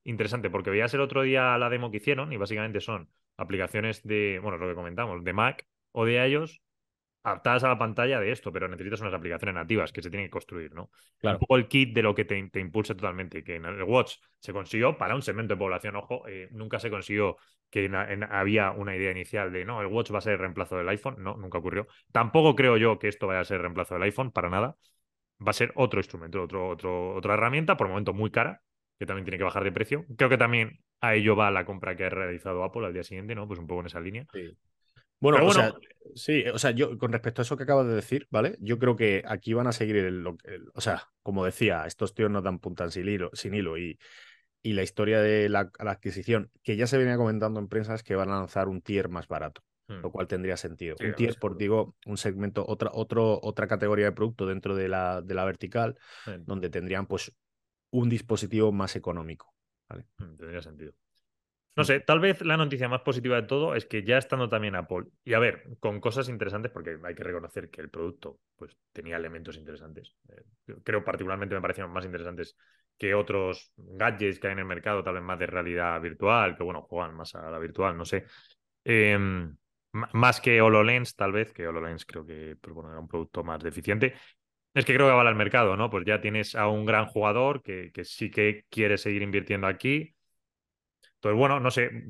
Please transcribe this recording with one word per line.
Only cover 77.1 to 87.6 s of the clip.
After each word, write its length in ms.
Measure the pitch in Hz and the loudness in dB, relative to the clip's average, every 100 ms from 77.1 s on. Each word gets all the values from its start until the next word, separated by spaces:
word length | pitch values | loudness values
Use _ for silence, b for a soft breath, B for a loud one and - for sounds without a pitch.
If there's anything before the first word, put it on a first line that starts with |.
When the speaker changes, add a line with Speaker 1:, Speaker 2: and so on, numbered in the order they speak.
Speaker 1:
más 200 | 80 82 | -8 -14
a 160 | 85 80 | -12 -10
la 80 | 80 | -8
virtual, 380 | 82 90 95 85 | -8 -2 -2 -2
no 80 | |
sé. 220 | 80 98 - B B B _ _ | -4 -4 -6 B B B _ _
Em, 720 | - 113 104 101 98 92 82 73 _ _ _ | 2 6 6 4 2 -2 -6 -12 _ _ _
m-, 140 | 107 117 | -10 -2
más 280 | 113 123 120 | 4 6 6
que 200 | 127 117 | 6 8
HoloLens, 540 | 110 107 107 123 120 | 8 8 6 4 -2
tal 180 | - 98 | -2 -2
vez, 200 | 104 110 | 0 -2
que 160 | - 85 | -6 -6
HoloLens 360 | 82 82 82 | -4 -6 -8
creo 220 | - 82 78 | -12 -14 -12
que, 300 | 78 78 76 | -12 -14 -14
pues, 140 | - | -16
bueno, 160 | 82 80 | -16 -14
era 80 | 80 | -14
un 80 | 80 | -8
producto 360 | 85 78 90 | -8 -6 -8
más 180 | 82 78 | -6 -6
deficiente. 520 | 80 76 98 110 127 B B B _ _ _ | -6 -6 -2 2 0 B B B _ _ _
Es 100 | 135 | 0
que 100 | 127 | 4
creo 120 | 127 139 | 8 8
que 60 | |
avala 180 | 123 120 | 10 8
el 60 | 107 | 6
mercado, 400 | 104 127 107 98 | 4 6 6 4
¿no? 120 | 117 | 0
Pues 160 | 101 | 0
ya 160 | 90 107 | 2 0
tienes 360 | 107 107 104 113 | 2 -2 -2 2
a 120 | 104 | 2
un 160 | 107 | 2
gran 220 | 107 107 107 | 4 4 4
jugador 560 | 107 104 113 135 135 | 2 2 4 2 0